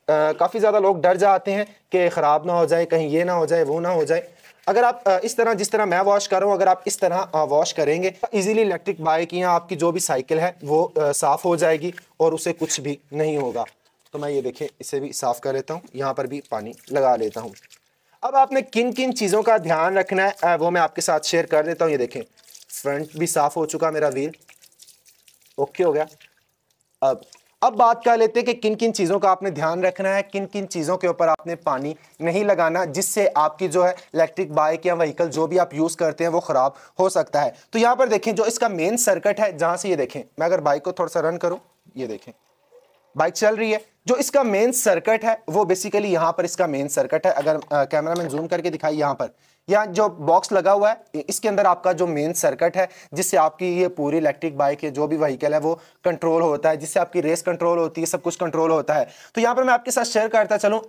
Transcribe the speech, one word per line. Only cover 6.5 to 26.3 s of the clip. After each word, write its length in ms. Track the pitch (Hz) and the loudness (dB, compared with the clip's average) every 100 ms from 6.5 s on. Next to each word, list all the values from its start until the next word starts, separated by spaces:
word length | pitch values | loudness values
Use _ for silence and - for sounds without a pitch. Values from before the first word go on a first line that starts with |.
अगर 140 | 190 185 | 2 4
आप 160 | 185 202 | 2 -2
इस 140 | - | -2
तरह, 160 | 180 180 | 0 0
अ, 280 | 185 156 | -2 -2
वॉश 280 | 147 147 170 | 2 2 0
करेंगे, 380 | - 147 165 185 | 0 0 0 -2
तो 180 | 185 233 | -4 -4
ईजीली 280 | 208 190 220 | -2 0 2
इलेक्ट्रिक 420 | 208 170 202 170 | 0 -2 -6 -4
बाइक 300 | 160 160 170 | 0 0 -2
या 160 | 180 180 | -2 0
आपकी 260 | 170 175 165 | 0 0 -2
जो 160 | 170 | 0
भी 80 | 170 | 0
साइकिल 380 | - 131 - 160 | -2 -2 0 0
है 180 | 175 - | -2 -4
वो, 200 | 143 156 | 0 0
अ, 280 | 170 156 147 | 2 0 0
साफ़ 300 | 139 147 143 | 0 0 0
हो 120 | 180 170 | 0 2
जाएगी 380 | 160 160 175 175 - - | 2 0 -2 -10 -12 0
और 140 | 160 | 0
उसे 180 | 160 175 | 0 -4
कुछ 280 | 170 160 - | -4 -4 -4
भी 180 | 143 143 _ | -6 -10 _
नहीं 260 | 143 156 147 | -4 -2 -2
होगा। 260 | 127 113 113 _ _ _ _ | -4 -4 -8 _ _ _ _
तो 60 | - | -10
मैं 100 | 147 | -4
ये 140 | 139 | -4
देखें, 240 | 123 - 147 - | -4 -6 -10 -12
इसे 200 | - 139 | -8 -8
भी 120 | 139 | -6
साफ़ 280 | - 123 123 | -4 -4 -2
कर 120 | 139 | -4
लेता 220 | 135 143 | -4 -6
हूँ, 80 | 165 - 127 | -10 -10 -6
यहाँ 180 | 139 | -4
पर 120 | 131 131 | -4 -6
भी 160 | 143 - | -8 -8
पानी 240 | 110 107 - - | -10 -10 -16 -6
लगा 240 | 139 131 117 | 0 2 2
लेता 240 | 107 113 | -2 -6
हूँ। 120 | 113 - _ - _ _ _ _ | -12 -16 _ -20 _ _ _ _
अब 120 | 254 269 | 0 2
आपने 260 | 269 269 | 4 0
किन 300 | 262 226 247 | 0 0 0
किन 200 | 254 262 | 0 -2
चीज़ों 300 | 254 202 208 | -2 0 2
का 160 | 220 214 | 4 4
ध्यान 400 | 165 160 170 196 | 2 2 2 2
रखना 260 | 185 190 | 0 0
है, 100 | 196 196 | 0 0
अ, 120 | 170 165 | 0 2
वो 140 | 170 | 2
मैं 100 | 175 | 2
आपके 220 | 160 - | 0 0
साथ 180 | 175 156 | -2 0
शेयर 260 | - 170 170 | 0 0 2
कर 200 | 156 156 | 0 0
देता 180 | 165 | 0
हूँ। 80 | 165 | 0
ये 60 | 143 | 0
देखें, 220 | 120 131 - _ - - - - | -4 -6 -14 _ -20 -20 -18 -10
फ्रंट 260 | 139 143 151 156 | -6 -6 -6 -6
भी 100 | 165 | -2
साफ़ 320 | 160 143 165 | 0 0 0
हो 80 | 156 | -4
चुका 240 | 156 160 | -2 -2
मेरा 180 | 156 147 | 0 -2
व्हील, 240 | 135 151 - _ _ _ _ - _ _ _ _ _ _ - | -2 -6 -8 _ _ _ _ -20 _ _ _ _ _ _ -6
ओके 260 | - - | -4 0
हो 80 | 175 | 0
गया। 140 | 147 156 - - | 0 -2 -8 -20